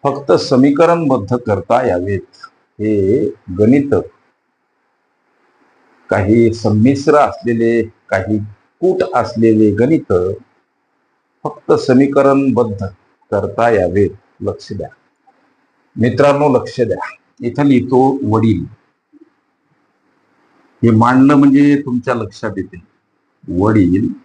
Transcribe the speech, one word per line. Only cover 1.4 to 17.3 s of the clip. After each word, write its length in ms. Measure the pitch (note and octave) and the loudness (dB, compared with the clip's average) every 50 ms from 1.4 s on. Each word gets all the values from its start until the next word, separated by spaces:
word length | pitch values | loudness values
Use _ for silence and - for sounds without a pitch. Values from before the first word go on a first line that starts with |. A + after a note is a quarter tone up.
| - A2+ G#2 F#2+ F2 _ A#2 B2 C3 A#2 | -2 -4 -4 -4 -2 _ -2 0 0 0
यावेत. 380 | F2+ F2+ F2+ G2 G2+ F#2 - _ _ _ - - _ _ _ _ _ - | -2 -2 -4 -4 -6 -8 -8 _ _ _ -20 -20 _ _ _ _ _ -6
हे 480 | G#2+ G#2+ G#2+ G2+ F#2+ F#2+ A2 C#3+ - - - _ _ - F2+ F2+ | -4 -2 -2 0 0 0 0 0 0 -4 -6 _ _ -14 -2 0
गणित 360 | G#2 A2 C3 C#3+ C#3 - - F2+ E2+ - _ _ _ _ _ _ _ _ _ _ _ _ _ _ _ _ _ _ _ _ _ _ _ _ _ _ _ _ _ _ _ _ _ _ _ _ _ _ _ _ | 2 4 4 2 2 0 -2 -2 -2 -4 _ _ _ _ _ _ _ _ _ _ _ _ _ _ _ _ _ _ _ _ _ _ _ _ _ _ _ _ _ _ _ _ _ _ _ _ _ _ _ _
काही 440 | F#2 G2+ G2 G2 A2 A#2 A#2 A#2 A2 | -2 -2 0 2 2 4 2 2 0
संमिश्र 640 | - - A2 G#2 G#2+ G#2+ C3 C#3 C#3 - D#3 C#3+ D3 | -2 -2 -2 0 2 2 2 2 0 0 2 2 2
असलेले, 640 | C#3 G#2 F#2+ - - A#2 A#2+ A2+ A#2 A#2 A#2 A#2 A2+ A2+ _ _ _ _ | 2 0 -2 -6 -6 -4 -2 0 0 0 0 0 -2 -4 _ _ _ _
काही 280 | G2+ F#2+ F#2+ G#2 G#2+ G#2+ | -6 -4 -2 -2 -4 -4
कूट 680 | G#2 G#2+ - _ _ _ _ _ E3 F#3 F3+ - - - - | -4 -8 -16 _ _ _ _ _ -2 -2 0 0 -4 -2 -2
असलेले 540 | B2+ A2 - - A2 A2+ A2+ A2 G#2+ A2 G#2+ G2 | -4 -4 -2 -2 0 2 2 4 4 2 2 2
गणित 360 | G2 A#2 C#3 D#3+ D3+ - _ G2+ F2+ F2+ F#2 G2+ - - _ _ _ _ _ _ _ _ _ _ _ _ _ _ _ _ _ _ _ _ | 0 0 0 0 -2 0 _ -2 -2 0 -2 -6 -8 -14 _ _ _ _ _ _ _ _ _ _ _ _ _ _ _ _ _ _ _ _
फक्त 260 | D#3 - - _ - D3 D3+ | -12 -12 -10 _ -2 -2 0
समीकरणबद्ध 1040 | D3 - B2+ B2+ C#3 C#3 C#3 C#3 C3+ C#3 C#3 C#3 C#3 C3+ A#2 A2+ B2 A2 G2+ G2 G2+ F#2 - _ _ _ _ _ _ _ | 2 2 2 4 4 2 2 2 2 2 2 2 2 0 0 0 -2 -2 -4 -8 -8 -10 -12 _ _ _ _ _ _ _
करता 380 | G#2 G2+ G2 F#2+ G2 - A2+ A#2+ | -4 -4 -4 -4 -4 -2 0 0
यावेत. 380 | A#2 G2+ F2+ F2 F2 G2+ G2+ E2+ - - _ _ _ _ | 2 0 0 0 0 0 0 0 -2 -10 _ _ _ _
लक्ष 300 | - G2+ F#2 - - - A2 | -8 -8 -8 -10 -12 -14 -12
द्या 140 | F#2+ - - _ _ _ _ _ _ _ _ _ _ _ _ _ _ _ _ _ _ _ _ _ | -12 -12 -14 _ _ _ _ _ _ _ _ _ _ _ _ _ _ _ _ _ _ _ _ _
मित्रांनो, 540 | - A2 A#2+ - - C#3 C#3+ C#3 C#3+ D3 D3 | -2 -2 -2 2 2 2 2 4 2 0 0
लक्ष 300 | B2+ A#2 F#2+ - - - | 0 0 -2 -4 -4 -4
द्या. 260 | A#2+ G#2 F2+ - - - - _ _ _ | -4 -2 -2 -8 -8 -14 -16 _ _ _